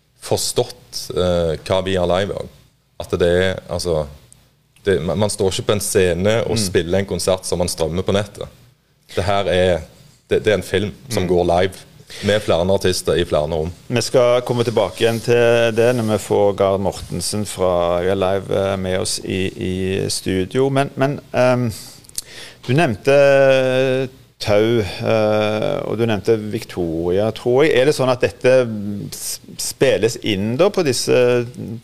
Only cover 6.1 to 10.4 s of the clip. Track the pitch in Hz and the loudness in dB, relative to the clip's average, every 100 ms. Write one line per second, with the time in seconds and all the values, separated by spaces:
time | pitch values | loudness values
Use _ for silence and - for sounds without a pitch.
6.1 | 85 104 113 - 113 95 92 85 95 98 | 2 0 0 0 -2 0 0 0 0 -2
7.1 | 90 - 92 - 85 90 - 80 87 95 | -2 -2 -2 -2 -2 -2 -2 -4 -2 -2
8.1 | 95 104 - - - _ _ _ _ - | -2 -4 -10 -14 -16 _ _ _ _ -10
9.1 | - 95 101 90 90 92 82 76 - - | -4 0 0 2 2 2 0 -4 -20 -20
10.1 | _ - 98 | _ -2 0